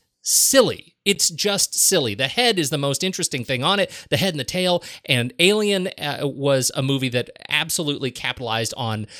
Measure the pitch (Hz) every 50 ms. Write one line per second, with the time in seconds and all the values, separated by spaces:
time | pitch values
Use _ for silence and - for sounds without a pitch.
0 | _ _ _ _ - - - - - - - 269 233 165 104 87 - _ _ _
1 | - 196 202 - - - 170 139 - 208 196 - - - - - - - 196 185
2 | 139 117 101 98 135 131 - - 247 240 226 185 156 127 160 147 139 143 139 -
3 | - 190 185 - 175 - - 135 117 - 135 120 131 165 196 202 190 - - -
4 | - - - - - 196 175 147 131 - - 185 185 180 180 170 - - - -
5 | - - 139 123 120 123 - - 170 180 208 214 214 208 202 190 185 190 - -
6 | - 147 143 - 143 143 131 139 135 143 139 131 123 - - - 131 135 139 135
7 | 131 131 117 123 117 - - - - - - 151 156 165 - - 170 147 143 113
8 | 131 127 123 - - 131 123 - 131 113 110 113 117 110 - - 127 113 110 107
9 | 107 - - -